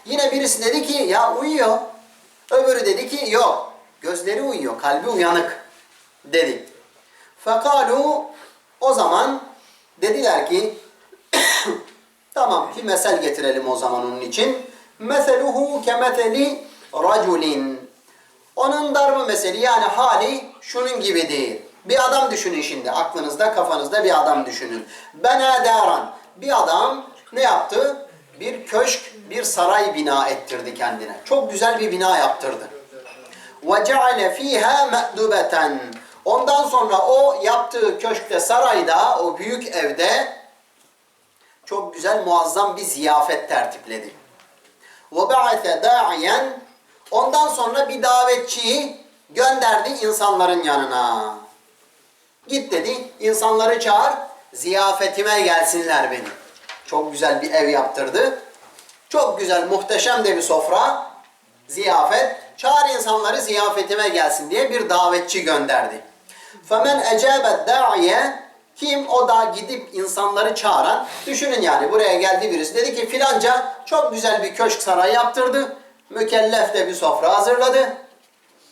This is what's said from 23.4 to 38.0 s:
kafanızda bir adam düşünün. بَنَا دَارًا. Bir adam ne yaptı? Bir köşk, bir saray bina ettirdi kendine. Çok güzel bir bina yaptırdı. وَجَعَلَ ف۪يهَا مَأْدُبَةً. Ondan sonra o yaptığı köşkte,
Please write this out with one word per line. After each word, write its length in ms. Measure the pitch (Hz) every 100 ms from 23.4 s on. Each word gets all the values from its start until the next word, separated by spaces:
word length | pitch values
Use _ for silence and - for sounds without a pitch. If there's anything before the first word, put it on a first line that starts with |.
| 214 196
kafanızda 480 | - 151 139 208
bir 180 | 185 -
adam 240 | - 135 131
düşünün. 420 | - 120 117 107 - - 151
بَنَا 440 | 240 262 262 254 240
دَارًا. 400 | 226 - - - - - 185
Bir 280 | 269 -
adam 420 | - - 247 269 - - -
ne 80 | 247
yaptı? 640 | 254 - - 214 277 277 - - _ -
Bir 280 | 233 254 -
köşk, 460 | 214 247 247 - 214 202
bir 140 | 226
saray 520 | - 185 175 214 202 151
bina 320 | 147 139 135
ettirdi 480 | - - 123 120 -
kendine. 400 | 120 113 214 - -
Çok 260 | 269 220
güzel 280 | 196 226 214
bir 120 | 214
bina 260 | 180 185 185
yaptırdı. 520 | 139 - 135 120 - - - - - - - - - - 160
وَجَعَلَ 680 | 202 - 269 254 247 190 -
ف۪يهَا 540 | 277 226 220 277 -
مَأْدُبَةً. 840 | 233 - 196 214 196 - 165 147 135 120 - - - 190
Ondan 420 | 208 285 285 -
sonra 300 | 254 220 196
o 420 | 254 269 277 -
yaptığı 560 | 208 240 240 240 214
köşkte, 400 | -